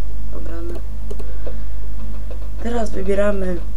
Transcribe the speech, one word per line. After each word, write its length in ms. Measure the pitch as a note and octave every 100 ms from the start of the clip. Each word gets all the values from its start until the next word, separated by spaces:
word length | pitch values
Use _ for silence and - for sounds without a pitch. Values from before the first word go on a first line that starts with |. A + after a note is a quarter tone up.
| - - -
pobrane. 420 | - - - - - - - - - - - - - - - - - - - - - - -
Teraz 260 | A#3 A#3+ G#3+
wybieramy 680 | F#3+ F#3+ G3 G3+ G3 F#3 F3+ -